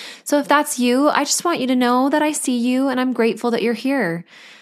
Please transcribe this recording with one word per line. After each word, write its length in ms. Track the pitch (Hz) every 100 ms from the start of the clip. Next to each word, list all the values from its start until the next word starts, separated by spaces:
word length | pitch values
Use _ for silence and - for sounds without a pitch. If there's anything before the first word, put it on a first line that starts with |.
| - -
so 160 | - 294
if 80 | 285
that's 300 | 294 294 -
you, 300 | 240 254 294
I 120 | -
just 220 | 285 -
want 160 | 349 320
you 80 | 254
to 80 | 254
know 340 | 247 247 269
that 100 | 302
I 120 | 302
see 260 | 294 - 247
you 300 | 240 254 277
and 120 | 254
I'm 120 | 262
grateful 400 | 240 226 220 240
that 100 | 226
you're 120 | 226
here 500 | 226 262 277 185 170 - - - -